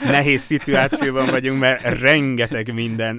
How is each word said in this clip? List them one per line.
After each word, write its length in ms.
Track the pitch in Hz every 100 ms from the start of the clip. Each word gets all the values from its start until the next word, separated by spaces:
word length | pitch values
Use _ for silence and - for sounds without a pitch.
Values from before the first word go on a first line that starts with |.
nehéz 380 | 269 143 143 135
szituációban 840 | - 151 - 135 135 151 139 131 131
vagyunk, 340 | 131 131 135
mert 400 | 131 127 123 120
rengeteg 720 | 131 151 139 123 117 127 110
minden, 440 | 113 117 113 113